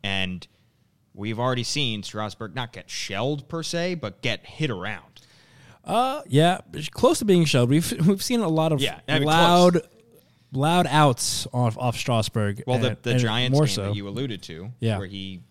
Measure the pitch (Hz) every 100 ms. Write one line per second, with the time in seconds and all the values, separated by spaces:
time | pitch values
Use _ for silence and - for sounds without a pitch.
0 | 98 98 92 90 - _ _ _ _ _
1 | _ - 104 110 127 123 117 151 135 107
2 | 98 107 107 - 110 127 117 - - -
3 | - 95 127 147 - 165 160 170 175 175
4 | 107 - 120 104 - - 151 95 95 95
5 | - - _ _ _ - - - - 208
6 | 262 294 - 135 165 185 - 147 151 -
7 | 254 330 208 180 156 131 120 151 165 240
8 | 170 196 - 240 185 156 160 147 123 -
9 | - 151 147 160 170 175 180 175 - _
10 | _ - _ _ _ 135 147 180 160 151
11 | 147 120 - - - 127 120 107 123 -
12 | - 117 104 113 104 101 - 123 117 -
13 | - 127 117 113 123 135 151 - 98 104
14 | 101 104 139 98 - 80 98 120 113 104
15 | 95 98 95 92 -